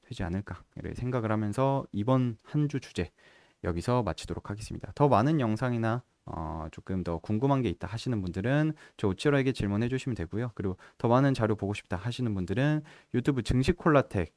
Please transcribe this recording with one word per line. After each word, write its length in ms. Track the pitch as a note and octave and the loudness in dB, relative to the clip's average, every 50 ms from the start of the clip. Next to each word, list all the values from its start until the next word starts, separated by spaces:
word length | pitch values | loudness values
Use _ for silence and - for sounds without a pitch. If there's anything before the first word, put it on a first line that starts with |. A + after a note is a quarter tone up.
| _ | _
되지 200 | _ A#2 - F#2+ | _ -8 -6 -4
않을까, 400 | E2+ F2+ G2 - - F#2 - - _ _ | -4 -4 -4 -4 -6 -10 -12 -12 _ _
이렇게 180 | - - E2 D#2+ | -10 -10 -8 -6
생각을 360 | - A#2+ B2 C3 B2 A2 G#2+ | -6 -4 -2 -2 -2 0 0
하면서 540 | G#2+ G#2+ G#2+ G#2 G2+ C3 C3+ C#3 C3+ C3+ - - | 0 0 0 0 0 0 0 2 0 -2 -4 -4
이번 460 | - G2+ G#2 B2 C3 C3 B2+ A#2+ A2 - _ | -4 -2 2 2 4 4 4 0 -2 -6 _
한 260 | - - D3+ D3 C#3+ | -4 0 0 0 0
주 100 | C#3 C3 | 0 -4
주제 320 | - - - G2 F2 - - _ _ - - - _ _ _ _ - | -6 -6 -6 -6 -6 -6 -8 _ _ -20 -20 -20 _ _ _ _ -4
여기서 360 | F2 E2+ E2+ - B2 B2 B2+ A2 | -2 -2 -2 0 0 0 2 0
마치도록 460 | F2 E2 - - - E2+ - - - | 0 -4 -6 -8 -8 -8 -8 -6 -8
하겠습니다. 420 | G#2 G#2+ - - - - - - - | -8 -8 -8 -10 -10 -10 -10 -10 0
더 140 | - D3 C#3+ | 2 4 6
많은 300 | A#2+ G2 A#2 D3 E3 D3+ | 6 6 4 4 2 2
영상이나, 600 | B2 A2 G#2+ - C3 B2 A#2+ A#2 A2+ A2+ A2+ B2 - _ _ _ _ | 2 0 0 -2 -2 -2 0 0 0 0 0 -2 -4 _ _ _ _
어, 420 | - - E2 D#2+ D#2 D#2 D#2+ D#2 D#2 | -10 -8 -8 -6 -6 -6 -8 -8 -10
조금 320 | - - - - F#2+ F#2 E2+ | -12 -12 -8 -4 -4 -2 -2
더 140 | F2 E2+ E2 | -2 -4 -4
궁금한 420 | - - G#2+ G#2+ C3 C#3 C#3 C3+ | -2 -2 0 0 2 2 2 2
게 80 | A#2+ G2 | 0 -2
있다 180 | E2 - - | -2 -4 -6
하시는 320 | F#2 G#2+ A2+ - C3 A#2+ G#2 | -8 -8 -6 -4 -4 -4 -2
분들은 520 | F#2 F2+ E2 F#2+ G2+ B2 C#3 D3+ D#3 D#3 D3+ - - - _ | -2 -4 -4 -2 -2 0 2 2 2 0 -2 -6 -14 -20 _
저 120 | - - G2+ | -2 -2 -2
오치러에게 420 | F#2 - - D3 C#3+ C#3 B2+ C3+ | 0 2 2 2 2 4 2 0
질문해 380 | B2+ - G#2+ G2+ G2+ G#2+ A#2 A#2+ | 0 0 -2 0 0 0 0 0
주시면 260 | C3 B2+ - C3+ A2+ | -2 -2 -2 -4 -4
되고요. 360 | - E2 - - G#2+ B2 A#2+ - | -4 -6 -4 -4 -4 -4 -4 -6
그리고 220 | - F#2+ F#2+ F2+ - - - _ | -4 -4 -4 -4 -4 -10 -20 _
더 100 | - - A#2 | -2 2 4
많은 240 | A#2 C3 C#3 C#3 C3 | 6 6 6 4 4
자료 220 | - A2 G#2+ G#2+ | 2 2 0 2
보고 180 | - G2+ G2 G#2 | 0 -2 -4 -4
싶다 240 | - - _ F#2+ | -4 -6 _ -8
하시는 360 | F#2 F#2 A#2+ A#2+ - B2 A2+ G2+ | -6 -4 -6 -4 -2 -2 -2 -2
분들은 480 | F#2+ F2+ F2 G2+ B2 C#3 D3 D3+ D3+ D3 - - - _ _ - | -2 -2 -2 0 0 2 2 2 0 -2 -8 -16 -20 _ _ -2
유튜브 300 | B2 A#2+ D#3 C#3 B2+ A2+ | 0 2 2 0 0 0
증시 300 | - - B2+ C3 F#3 F3 | 2 2 4 4 4 2
콜라텍 600 | - - F3 D3 C3+ - - - G2 E2 - _ | 4 4 6 6 6 4 4 0 -2 -2 -2 _